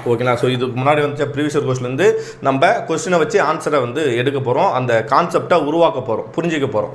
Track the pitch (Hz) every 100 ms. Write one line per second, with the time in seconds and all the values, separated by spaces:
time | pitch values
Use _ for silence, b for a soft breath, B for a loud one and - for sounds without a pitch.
0 | 127 117 123 117 127 127 127 120 135 151
1 | 147 131 143 135 151 143 127 127 123 135
2 | 202 220 B B 139 135 170 220 - 160
3 | 180 175 151 196 147 160 156 147 123 127
4 | 151 117 127 135 120 127 190 131 127 113
5 | 113 143 175 165 127 175 143 165 165 131
6 | 110 107 - - 170 160 135 104 101